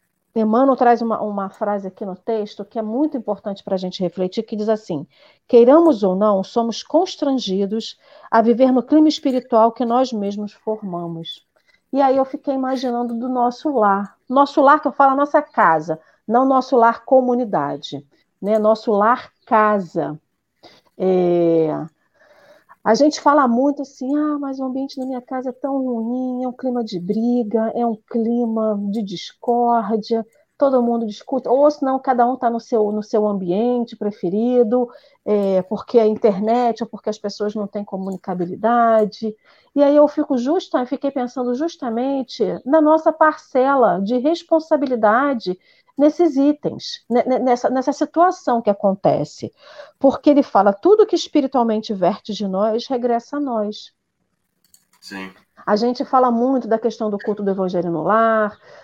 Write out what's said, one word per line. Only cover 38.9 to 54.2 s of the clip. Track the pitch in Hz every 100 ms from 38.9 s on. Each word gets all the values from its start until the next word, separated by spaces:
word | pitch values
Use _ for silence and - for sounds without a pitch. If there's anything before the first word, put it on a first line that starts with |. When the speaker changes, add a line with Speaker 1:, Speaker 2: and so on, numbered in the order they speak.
| 220 214 - 220 214 _ _ _ 285
Speaker 1:
E |
aí | 285 294
eu | 294
fico | 302 294 262
justa-, | 247 359 - 285 247
fiquei | 277 277
pensando | 277 247 262 247 247
justamente | 339 - 262 226 269 277 254 - 185 175 247
na | 320
nossa | 302 320 320
parcela | 311 311 - - 262 262 277 214 175
de | 196 254
responsabilidade | 277 339 - 320 320 302 269 240 214 226 285 247 185 180 _ _ _ -
nesses | 294 302 349 269
itens, | 285 294 - - - - -
ne-, | 233
ne-, | 240 254
nessa, | 254 240 240
nessa | 254 254
situação | 269 294 311 359 359 - 233
que | 220
acontece. | 202 202 196 151 139 - - - _ - - - _
Porque | 269 - 302
ele | 285
fala: | - - 202
tudo | 202 339 427 427
que | 339
espiritualmente | - 302 262 262 226 220 220
verte | 196 180 196 -
de | 202 196
nós, | 185 220 214 -
regressa | 254 240 233 - 285
a |
nós. | 277 226 208 214 - _ _ _